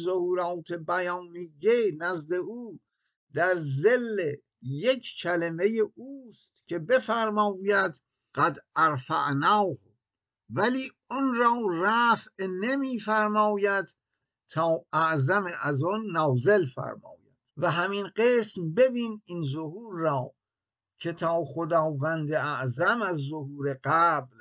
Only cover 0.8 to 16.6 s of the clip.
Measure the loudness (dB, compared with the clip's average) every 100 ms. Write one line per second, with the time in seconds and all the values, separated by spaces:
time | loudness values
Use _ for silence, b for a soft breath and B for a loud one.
0.8 | -4 -2 -2 -4 -8 -14 -14 -2 2 4
1.8 | 2 0 -4 -4 -4 -4 -4 -10 -12 -16
2.8 | _ _ _ _ _ 0 2 0 -2 2
3.8 | 4 4 0 -4 -4 -6 _ _ -10 -2
4.8 | 0 0 -4 -8 -2 -2 -2 0 0 2
5.8 | -2 -4 -16 -16 -18 -20 _ _ -10 -6
6.8 | 0 0 2 0 0 2 0 0 0 2
7.8 | 2 -4 _ _ _ -2 0 -2 _ 2
8.8 | 2 2 -2 -2 0 2 4 4 2 -2
9.8 | _ _ _ _ _ _ -6 0 0 0
10.8 | -4 -12 -8 -2 0 2 2 2 0 0
11.8 | 2 4 4 2 -2 -8 -6 -2 -2 0
12.8 | -2 -4 0 2 2 4 2 2 2 0
13.8 | -2 _ _ _ _ _ -8 0 0 0
14.8 | 0 0 2 2 2 2 0 -4 -2 0
15.8 | 0 -2 -2 0 2 2 4 4